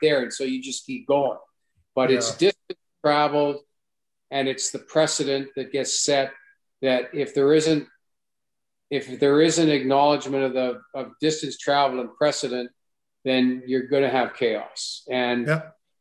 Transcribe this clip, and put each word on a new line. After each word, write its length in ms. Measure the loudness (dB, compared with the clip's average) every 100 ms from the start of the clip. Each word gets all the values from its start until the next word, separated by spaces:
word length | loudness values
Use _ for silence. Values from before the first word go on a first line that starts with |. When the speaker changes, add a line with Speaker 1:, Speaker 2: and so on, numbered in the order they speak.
Speaker 1:
there. 220 | 2 2
And 100 | 0
so 120 | -6
you 180 | -6 -6
just 240 | -8 -12 -10
keep 200 | -10 -2
going. 300 | 0 0 -4 -12 _ _ _ _
But 160 | -2 2
it's 200 | 2 0
Speaker 2:
Yeah. 180 | 2 0
Speaker 1:
distance 320 | 0 -8 -20 _ _
traveled, 560 | 0 2 2 2 0 -2 -10 _ _ _ _ _ _
and 180 | -4 -2
it's 220 | -4 -6
the 80 | -8
precedent 720 | -4 0 0 0 -2 -2 -4 -10
that 140 | -6
gets 300 | -6 -4 -2
set 320 | 0 0 0 -6 _ _ _ _
that 300 | -2 0 -2
if 220 | -6 -4
there 180 | 2 4
isn't, 340 | 4 4 0 -2 _ _ _ _ _ _ _ _ _ _
if 320 | -8 -8 0
there 220 | 4 6
is 160 | 6 4
an 100 | 4
acknowledgement 760 | 2 2 4 4 2 -2 -2
of 100 | -2
the, 260 | 0 -2 -4 -10
of 180 | -12 -12 -4
distance 380 | -2 -2 -6 -8
travel 420 | 0 2 2 0
and 160 | -6 0
precedent, 540 | 0 0 -4 -6 -8 -12 _ _ _ _
then 380 | -2 2 2 0 -2
you're 220 | -4 0
gonna 200 | 0 2
have 260 | 0 -2
chaos. 680 | -2 -2 -2 -6 -12 -12 -14 -6
And, 360 | -4 -2 -2 0
Speaker 2:
Yep. 300 | -2 -4 _ _ _